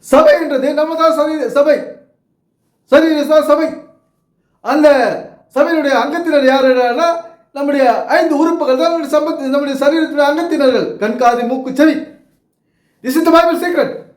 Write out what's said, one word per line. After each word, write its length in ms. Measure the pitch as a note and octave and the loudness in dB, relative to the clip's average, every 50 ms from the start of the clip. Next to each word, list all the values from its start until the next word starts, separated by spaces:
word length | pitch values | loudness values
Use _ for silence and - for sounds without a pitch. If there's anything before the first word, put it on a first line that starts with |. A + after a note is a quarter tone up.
| _ - | _ 2
சபைன்றது 600 | - C#4 D#4+ D5+ D5 F4 E4 D4 C#4+ C4 - C#4+ D4+ | 2 4 6 4 4 2 0 -4 -4 -2 -2 -2 -2
நம்ம 220 | D4 D4+ D#4+ E4 | -2 -4 -4 -2
தான் 180 | D#4+ E4 D#4+ D#4+ | 0 0 0 2
சரீர-, 340 | D#4 D4 D#4 D#4 D4+ C4 A#3 | 0 -2 -2 -2 -4 -6 -4
சபை, 320 | - C#4+ C#4+ D#4 C#4+ - - - - - _ _ _ _ _ _ _ _ _ _ _ _ _ _ _ _ _ | 0 0 2 2 2 0 -2 -12 -16 -20 _ _ _ _ _ _ _ _ _ _ _ _ _ _ _ _ _
சரீர 380 | _ B3+ D4 D#4+ D#4+ D#4 D4 C#4 | _ 2 2 4 2 0 -2 0
தான் 200 | C#4+ D#4 D#4 C#4+ | 2 2 2 4
சபை. 240 | - D4 D#4 D#4+ - - - - - _ _ _ _ _ _ _ _ _ _ _ _ _ _ | 2 2 0 0 -4 -6 -10 -18 -20 _ _ _ _ _ _ _ _ _ _ _ _ _ _
அந்த 260 | _ G#3 C4+ D4+ D4+ D4+ C#4+ C4 A#3 G#3 - - - - - _ _ _ _ | _ -2 0 4 4 4 4 4 2 -2 -4 -6 -10 -14 -20 _ _ _ _
சபையினுடைய 420 | C4 D4 E4+ E4+ D#4+ C#4+ C#4 C4+ | -2 0 0 0 -2 0 0 0
அங்கத்தினர் 500 | A#3+ A#3 C#4+ D4 E4+ F4 E4 D4 C#4+ C4 | 0 -2 -2 -4 -6 -4 0 0 2 2
யாருன்னா, 600 | C4 C4 C4+ C4 C4 B3+ B3+ B3 A#3+ A#3+ C4+ E4+ E4+ E4+ E4+ - - - _ _ _ _ | 2 2 4 2 2 2 2 0 0 0 0 0 -2 -2 -4 -8 -16 -20 _ _ _ _
நம்முடைய 520 | C#4 C#4+ C#4+ C#4+ C#4 C4 A#3+ A3+ - - | -6 -4 -2 0 2 2 2 2 0 -2
ஐந்து 320 | - C#4 E4 E4 E4 D#4 C#4 | -2 0 0 0 0 0 0
உறுப்புகள் 400 | E4 E4 E4+ E4 D4+ C4 C4 C4 | 0 0 0 -2 0 -2 0 0
தான் 140 | D#4+ E4+ | 0 -2
நம்முடைய 260 | E4+ E4+ D#4 C4 C#4+ D4+ | -2 -4 -4 -2 -2 -2
சம்பத்-, 220 | D4+ D#4+ D#4 C#4+ | -2 -2 -6 -6
நம்முடைய 460 | C#4 C4 C4+ C#4+ D4 C#4 C4+ - C#4 | -6 -4 -4 -4 -4 -4 -4 -2 0
சரீரத்தினுடைய 400 | C#4+ D#4 E4 D#4 - C#4 C#4+ C#4+ | 0 0 0 -2 -2 -2 0 0
அங்கத்தினர்கள், 720 | C#4+ D4 D#4+ E4+ F4 D#4+ - C#4 B3+ A#3+ G#3+ - - - - | 0 0 -2 -4 -4 -2 0 0 0 0 0 -4 -4 -6 -6
கண், 200 | G#3 A3 A#3 A#3+ | -6 -6 -4 0
காது, 260 | B3+ A#3+ A#3+ A#3+ A#3+ | 2 2 2 0 -2
மூக்கு, 320 | A#3 B3+ C4 - C4 - | -4 -6 -6 -6 -8 0
செவி. 280 | - D4+ D#4 C#4 - - - - _ _ _ _ _ _ _ _ _ _ _ _ _ _ _ _ _ - | 2 2 2 2 -2 -8 -12 -20 _ _ _ _ _ _ _ _ _ _ _ _ _ _ _ _ _ -10
This 160 | - C4 D#4+ | -4 -2 0
is 60 | D#4+ | 2
the 60 | E4 | 4
Bible 260 | D#4+ E4 E4+ E4+ E4 - | 4 4 4 2 0 -2
secret. 380 | F4 F4+ F4 D4+ - - - - - _ _ | -4 -4 -2 -2 -4 -4 -6 -14 -16 _ _